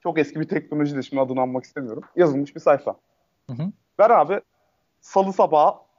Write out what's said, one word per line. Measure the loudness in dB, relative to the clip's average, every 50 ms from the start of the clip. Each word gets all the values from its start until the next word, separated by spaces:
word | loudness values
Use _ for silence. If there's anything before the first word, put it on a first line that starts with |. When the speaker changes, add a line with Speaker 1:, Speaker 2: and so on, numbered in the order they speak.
| _
Speaker 1:
Çok | -4 -2 -2
eski | -2 -2 -2 -8
bir | -6 -4
teknoloji | -4 -6 -6 -6 -4 -4 -2 -2 -4
de | -6 -8
şimdi | -6 -2 -2 -2
adını | -2 -2 -4
anmak | -4 -4 -4 -8 -10
istemiyorum. | -10 _ -12 -10 -10 -12 -12 -14 -14 _
Yazılmış | 0 2 2 2 -2 -6 -6 -10
bir | -4
sayfa. | 2 2 2 2 0 -6 -10 _ _ _ _ _ _ _ _ _ _ -16
Speaker 2:
Hı | -12
hı. | -10 -10 -10 -10 _ _ _ _ 2
Speaker 1:
Ben | 4 4
abi | 6 4 4 2 0 -6 -6 _ _ _ _ _ _ _ _ _ _ _
salı | _ -4 0 0 0 0 2
sabahı | 0 0 2 4 4 4 4 2 -2 _ _ _